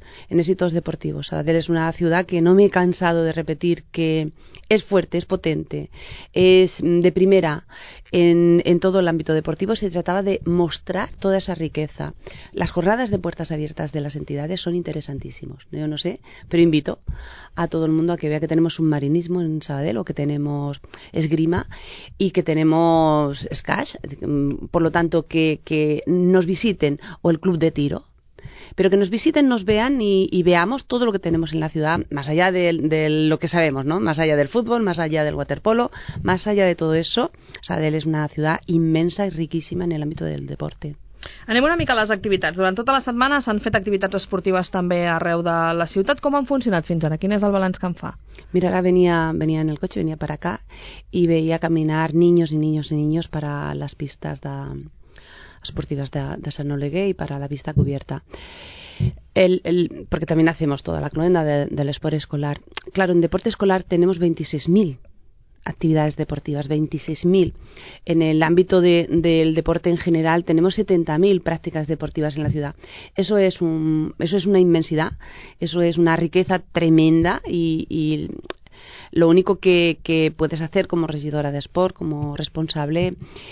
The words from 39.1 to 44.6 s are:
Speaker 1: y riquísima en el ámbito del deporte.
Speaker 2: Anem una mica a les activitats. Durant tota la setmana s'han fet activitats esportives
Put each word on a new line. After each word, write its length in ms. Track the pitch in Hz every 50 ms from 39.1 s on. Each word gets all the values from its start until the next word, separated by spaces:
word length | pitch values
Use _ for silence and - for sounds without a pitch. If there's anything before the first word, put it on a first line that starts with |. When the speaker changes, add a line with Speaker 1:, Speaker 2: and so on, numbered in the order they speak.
| 165 - 202 196
Speaker 1:
y 20 |
riquísima 540 | 170 160 165 151 - 165 156 - 170 175 180
en 80 | 170
el 120 | 165 151 151
ámbito 200 | 147 160 - 165
del 240 | 156 151 143 139 139
deporte. 480 | 143 - 151 151 - - - 151 147 - - - - - - - - - -
Speaker 2:
Anem 200 | - 220 240 262
una 100 | 302 339
mica 180 | 339 320 285 254
a 60 | 226
les 100 | 214 202
activitats. 480 | 214 196 196 220 196 185 190 160 160 180
Durant 220 | 190 185 185 190
tota 160 | 233 240 269
la 80 | 269 -
setmana 380 | - 240 240 254 269 285 285 254
s'han 160 | - 214 208
fet 140 | - 226 208
activitats 420 | 220 190 208 202 190 190 190 190 196
esportives 540 | 190 - - 190 180 196 185 185